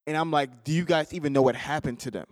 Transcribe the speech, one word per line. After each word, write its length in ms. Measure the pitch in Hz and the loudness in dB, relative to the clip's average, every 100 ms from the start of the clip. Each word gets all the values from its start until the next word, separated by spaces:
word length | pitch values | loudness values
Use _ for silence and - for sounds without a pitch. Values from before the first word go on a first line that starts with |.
| - | -4
And 100 | 156 | -2
I'm 160 | 160 | 2
like, 320 | 151 139 123 | 2 0 -4
"Do 80 | 113 | -4
you 140 | 160 175 | -2 2
guys 280 | 165 151 | 0 0
even 200 | 185 147 | -4 0
know 80 | 139 | 4
what 140 | 131 117 | 4 4
happened 440 | - 151 143 120 | -4 -4 -4 -6
to 120 | 131 | -8
them?" 140 | 104 - | -10 -12